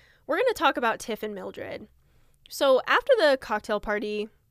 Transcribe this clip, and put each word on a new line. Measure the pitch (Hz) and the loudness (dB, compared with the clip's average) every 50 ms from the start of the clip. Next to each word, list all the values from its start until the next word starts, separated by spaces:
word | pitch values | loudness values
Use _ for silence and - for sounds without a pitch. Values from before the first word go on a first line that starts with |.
| _ _ _ _ _ | _ _ _ _ _
We're | - 285 349 | -4 -2 0
gonna | 494 523 440 | 0 0 0
talk | - 339 - - | 2 2 0 2
about | 302 240 226 208 - | 2 0 -2 -2 -2
Tiff | - - 220 - - | -6 -10 -10 -8 -8
and | 214 208 | -10 -10
Mildred. | 190 185 202 185 - - - - - 208 - _ _ _ _ _ _ _ _ _ _ _ - | -10 -12 -12 -12 -12 -12 -12 -12 -14 -16 -18 _ _ _ _ _ _ _ _ _ _ _ -14
So | - - 302 277 262 247 - | -4 0 4 4 4 4 4
after | - 262 359 480 - 539 440 | 2 0 2 4 4 4 4
the | 339 294 277 269 | 6 4 4 2
cocktail | - - 226 208 - - 214 208 | 0 -4 -6 -6 -4 -4 -4 -4
party, | - - 208 208 214 208 208 208 208 214 _ _ _ _ | -4 -4 -4 -4 -4 -4 -6 -6 -6 -8 _ _ _ _